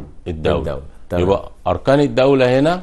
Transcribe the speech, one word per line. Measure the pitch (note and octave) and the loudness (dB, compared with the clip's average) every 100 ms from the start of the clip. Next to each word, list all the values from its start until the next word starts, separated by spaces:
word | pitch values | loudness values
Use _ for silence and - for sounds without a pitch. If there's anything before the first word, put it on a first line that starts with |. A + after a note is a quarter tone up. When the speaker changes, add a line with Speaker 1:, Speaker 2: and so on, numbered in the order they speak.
| - - - | -12 -14 -10
Speaker 1:
الدولة. | D#2+ D#2 D2+ | -4 -2 -2
Speaker 2:
الدولة. | - C#2 C#2+ - - | -2 -8 -12 -18 -8
تمام. | F2 | -2
Speaker 1:
يبقى | F2+ F#2+ - - F#2 | 0 0 -4 -8 -4
أركان | F2 - C#3+ | -2 2 2
الدولة | C#3+ A#2 C3 C3+ B2+ C3 | 2 2 2 4 4 2
هنا | D3+ F3+ | 2 -2